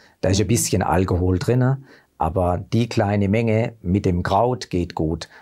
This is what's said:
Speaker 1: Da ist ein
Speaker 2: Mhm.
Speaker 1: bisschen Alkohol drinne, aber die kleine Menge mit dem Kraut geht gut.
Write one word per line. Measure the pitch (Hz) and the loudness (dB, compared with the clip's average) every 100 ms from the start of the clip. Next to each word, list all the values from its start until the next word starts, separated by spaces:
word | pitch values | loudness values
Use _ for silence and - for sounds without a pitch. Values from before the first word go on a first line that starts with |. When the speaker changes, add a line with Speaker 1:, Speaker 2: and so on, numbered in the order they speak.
| - _ | -20 _
Speaker 1:
Da | - | -2
ist | 107 | 0
ein | |
Speaker 2:
Mhm. | 98 | 2
Speaker 1:
bisschen | 117 - 98 | 0 0 0
Alkohol | - 87 92 90 90 92 | 0 0 0 0 0 0
drinne, | - 123 127 135 - - _ - | 0 2 2 0 -6 -20 _ -6
aber | 85 87 90 90 101 | -4 0 0 -2 -2
die | 113 117 | -2 0
kleine | - 101 104 98 | 0 0 2 2
Menge | 110 117 107 120 - | 2 2 0 -2 -4
mit | 87 98 | -2 0
dem | 101 87 | 2 0
Kraut | - 98 120 127 - | 0 2 2 0 -4
geht | 90 80 | -4 -4
gut. | - 80 80 - - | -4 -4 -4 -8 -20